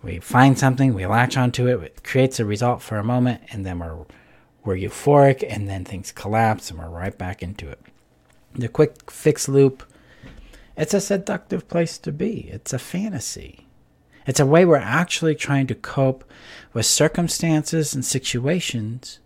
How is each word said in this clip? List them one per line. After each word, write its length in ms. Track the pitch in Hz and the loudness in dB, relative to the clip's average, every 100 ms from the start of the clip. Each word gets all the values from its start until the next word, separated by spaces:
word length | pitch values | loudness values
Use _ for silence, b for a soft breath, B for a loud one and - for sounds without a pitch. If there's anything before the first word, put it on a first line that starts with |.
We 160 | 110 87 | -10 -10
find 400 | - 127 135 131 | 2 6 8 6
something, 360 | 139 127 135 | 2 4 2
we 120 | 104 90 | 2 0
latch 300 | 110 123 135 | 0 2 2
onto 300 | 123 - 123 | 0 0 0
it, 160 | 123 | 0
it 220 | 78 - | -4 -16
creates 340 | - 135 131 131 | -2 2 2 2
a 60 | |
result 380 | 107 104 120 123 | -2 0 0 -2
for 160 | - 107 | -4 -4
a 60 | |
moment, 380 | 104 123 123 117 - | 0 2 0 -2 -8
and 140 | 110 | -10
then 140 | 95 87 | -6 -6
we're, 260 | 85 80 80 b b b b _ | -8 -12 -16 b b b b _
we're 120 | - 95 | -4 -4
euphoric, 680 | 95 - - 147 139 131 - | -4 -4 4 6 6 4 -4
and 200 | 104 98 | -6 -6
then 160 | 95 | -8
things 280 | 95 95 - | -8 -12 -12
collapse, 580 | - 101 110 113 107 - | -12 -4 0 2 0 -6
and 80 | 80 | -12
we're 100 | 85 | -12
right 280 | 85 95 - | -8 -10 -8
back 260 | 90 92 | -10 -10
into 260 | 87 101 82 | -10 -12 -14
it. 120 | - _ _ _ _ _ _ _ | -16 _ _ _ _ _ _ _
The 140 | - 117 | -8 -6
quick 420 | - 151 - - | 2 0 0 -20
fix 380 | - 156 - - | 0 0 2 2
loop, 340 | 139 139 131 - B B B B B B B B - | 4 4 2 -20 B B B B B B B B -6
it's 180 | 156 | 0
a 60 | 202 | 0
seductive 680 | 196 202 196 - _ 185 - | 0 -2 -2 -8 _ -8 -4
place 300 | 170 165 - | -2 -2 -4
to 140 | - | -10
be. 360 | 147 196 185 - | -6 -4 -6 -10
It's 200 | 101 - | -12 -8
a 60 | 127 | -8
fantasy. 880 | - 175 214 156 - - - - _ _ _ _ _ b - | -6 -6 -6 -6 -8 -12 -16 -20 _ _ _ _ _ b -4
It's 140 | 131 | 2
a 60 | 135 | 6
way 180 | 160 | 6
we're 120 | 180 147 | 8 4
actually 580 | 104 131 175 - 160 | 4 -2 -2 -2 -2
trying 320 | 151 - 139 131 | -2 0 0 0
to 60 | |
cope 500 | 123 - - 135 131 - B B B B | -4 -6 0 0 0 -10 B B B B
with 140 | 113 107 | -4 0
circumstances 1080 | - 151 170 170 - 170 156 151 165 143 | 2 2 2 -2 -2 2 2 2 -2 -2
and 100 | 135 | -4
situations 1120 | 123 131 - 123 131 180 - 120 110 123 - - | -4 -4 -4 -4 -2 -2 -2 -6 -6 -8 -12 -20